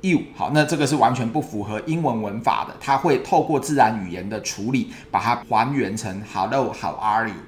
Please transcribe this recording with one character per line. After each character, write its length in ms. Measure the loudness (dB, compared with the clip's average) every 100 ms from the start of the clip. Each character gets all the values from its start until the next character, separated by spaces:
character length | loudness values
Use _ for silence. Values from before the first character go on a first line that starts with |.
you？” 180 | 4 2 0 -6
好， 140 | 2
那 120 | 2 2
这 100 | 2
个 100 | 2
是 100 | 4
完 180 | 4
全 160 | 4 0
不 100 | -2
符 240 | -4 -6
合 160 | -4 -4 -2
英 160 | 0
文 220 | 0 0
文 180 | -4 0
法 240 | 0 0 -4
的， 80 | -8
它 160 | 0 2
会 220 | 4 2
透 220 | 4 2
过 160 | 4 0
自 160 | 0 2
然 280 | 2 0
语 60 | -6
言 180 | -6 -6
的 140 | -6
处 300 | -6 -6 -2
理， 200 | -2 -2 -10 -4
把 80 | -2
它 140 | 0 -2 2
还 240 | 2 2
原 220 | 0 -2 -4
成 260 | -6 -8 -6
“Hello, 400 | -2 0 0 0
how 220 | -4 -6 -2
are 340 | 0 0 0
you？”。 60 | -6